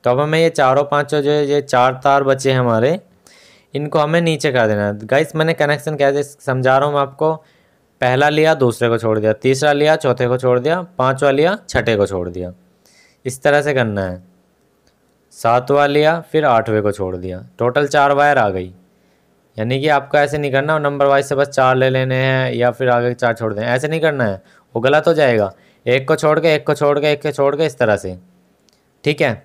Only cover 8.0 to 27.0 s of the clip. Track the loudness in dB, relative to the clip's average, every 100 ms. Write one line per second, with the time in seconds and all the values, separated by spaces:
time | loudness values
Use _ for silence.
8 | -2 2 2 4 2 2 0 0 0 0
9 | 0 0 0 0 0 0 0 2 2 2
10 | 0 0 0 0 0 0 0 -4 -6 -2
11 | -2 2 0 2 0 0 -4 -4 0 0
12 | 0 -2 -8 -8 -12 -14 _ _ _ _
13 | _ _ -12 -4 0 0 0 -2 -2 -2
14 | -6 -8 -16 _ _ _ _ _ _ _
15 | _ _ _ -4 0 0 2 0 2 2
16 | 2 0 -2 -2 2 2 2 0 -2 -4
17 | -6 -6 -8 -12 -16 _ -2 0 0 2
18 | 2 2 2 2 0 -2 -10 -16 _ _
19 | _ _ _ _ _ -8 -4 -2 0 0
20 | 0 0 0 -2 -2 -2 0 -2 -2 -2
21 | 0 0 0 -2 -2 2 2 2 2 0
22 | -2 -2 0 0 -2 0 -2 0 0 2
23 | 0 -2 -2 -2 -4 -4 -2 -2 -2 -2
24 | -2 0 -2 -4 _ _ _ -4 2 2
25 | 2 2 2 2 -2 -6 _ _ -2 -2
26 | 0 0 2 2 2 0 -2 0 0 0